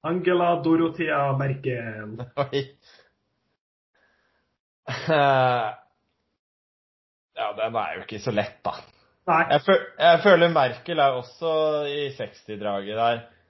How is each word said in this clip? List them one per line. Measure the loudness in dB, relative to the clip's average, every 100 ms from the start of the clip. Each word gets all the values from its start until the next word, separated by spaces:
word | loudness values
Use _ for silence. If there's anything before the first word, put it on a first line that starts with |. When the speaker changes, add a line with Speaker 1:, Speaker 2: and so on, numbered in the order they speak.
Speaker 1:
Angela | -4 -2 0 2 2 0
Dorothea | 2 2 2 -2 -2 0 0 0
Merkel. | -2 -4 -4 -6 -8 -12 -12 -14 -10
Speaker 2:
<laughs> | -6
Oi. | -4 -4 -6 _ _ -20 _ _ _ _ _ _ _ _ _ _ _ _ _ _ _ _ _ _ -12
Eh, | -8 -2 2 4 4 2 0 -4 -8 _ _ _ _ _ _ _ _ _ _ _ _ _ _ _ -8
ja, | -8
den | -4 -4 -4
er | -4 -8
jo |
ikke | -12 -8
så | -4
lett, | -4 -4 -8
da. | -10 -10 -18 _ _ _ 0
Speaker 1:
Nei. | 0 4
Speaker 2:
Jeg | 2
fø-, | 4 2 0 2
jeg | 4 6
føler | 6 6 6
Merkel | 4 0 -2 -6 2
er | 2
også | 2 -8 -8 -4 0 0 -2
i | -4 -6 -6
seksti-draget | -8 -12 -12 -14 -8 -4 -6 -6 0
der. | 0 0 -8 _